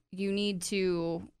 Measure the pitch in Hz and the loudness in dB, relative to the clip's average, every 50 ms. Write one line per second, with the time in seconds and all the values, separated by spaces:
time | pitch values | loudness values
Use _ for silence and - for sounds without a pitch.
0 | _ _ - 185 196 196 196 202 208 208 202 175 - - 208 196 185 185 175 170 | _ _ -6 -2 -2 0 0 2 0 0 0 -2 -2 -2 0 2 2 2 2 2
1 | 165 165 165 170 - - - _ | 0 0 -2 -4 -6 -10 -16 _